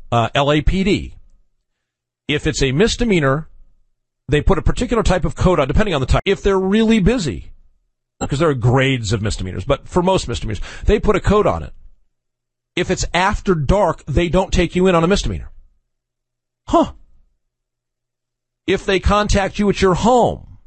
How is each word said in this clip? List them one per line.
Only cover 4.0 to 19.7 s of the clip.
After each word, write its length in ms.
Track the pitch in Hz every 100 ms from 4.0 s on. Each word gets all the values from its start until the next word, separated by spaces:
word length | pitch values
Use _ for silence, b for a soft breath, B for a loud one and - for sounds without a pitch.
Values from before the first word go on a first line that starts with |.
| _ _ -
they 160 | 147
put 160 | - -
a 40 |
particular 420 | - - 254 233
type 200 | - 180
of 120 | 156 -
code 240 | 185 170
on, 80 | 131
depending 260 | 143 208
on 60 | 151
the 80 | 127
type. 140 | 123
If 180 | 190 196
they're 160 | 202 196
really 400 | 190 214 220 226
busy, 540 | 180 247 165 90 - - - _ _ _ _ _
because 220 | - 139
there 80 | 165
are 60 |
grades 580 | 135 123 131 135 131 107
of 100 | 110
misdemeanors, 420 | 104 - 95 92
but 220 | 92 139 -
for 160 | 180
most 240 | 175 185 -
misdemeanors, 340 | 156 117 - B B -
they 120 | 214
put 160 | -
a 60 | 185
code 260 | - 208 180
on 160 | 85
it. 100 | 65 - - - _ _ _ _ _ _ _
If 160 | - 175
it's 140 | 180 -
after 400 | 170 190 214 -
dark, 500 | 170 131 190 175 - -
they 220 | 147 175
don't 240 | 180 190
take 220 | - 170
you 140 | 180 185
in 80 | 170
on 80 |
a 20 | 165
misdemeanor. 460 | 196 - 80 - - - _ _ _ _ _ _ _ _ _ -
Huh. 280 | 339 285 - - - _ _ _ _ _ _ _ _ _ _ _ _ _ _ -
If 180 | 185
they 140 | - 190
contact 640 | - 208 208 196 190 -
you 80 |
at 120 | 202